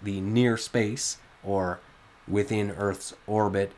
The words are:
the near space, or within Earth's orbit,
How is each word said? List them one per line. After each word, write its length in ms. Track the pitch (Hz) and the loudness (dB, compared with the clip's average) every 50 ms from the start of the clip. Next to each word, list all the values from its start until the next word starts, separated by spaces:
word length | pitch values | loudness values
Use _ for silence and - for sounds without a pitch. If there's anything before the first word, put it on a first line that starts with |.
the 180 | 101 101 98 95 | -8 -6 -4 -4
near 360 | 95 101 110 120 123 120 113 | -2 2 4 4 6 6 4
space, 600 | 113 - - - 120 110 104 120 143 - - - - - - - - - | 2 -2 -2 0 0 0 0 -2 -4 -6 -6 -6 -8 -14 -20 -20 -14 -6
or 340 | 98 98 98 92 90 87 - - - - - - - - - - | -2 0 0 0 0 -2 -6 -10 -20 -20 -20 -20 -20 -20 -20 -8
within 460 | - 95 104 101 - 113 107 101 101 | -2 0 0 0 2 0 0 0 -2
Earth's 420 | 90 - 101 98 90 - - - - - - | -2 -2 -2 -2 -2 -4 -8 -14 -14 -14 -8
orbit, 460 | - 107 107 107 101 95 98 98 98 - | -2 2 2 2 2 2 0 -2 -2 -4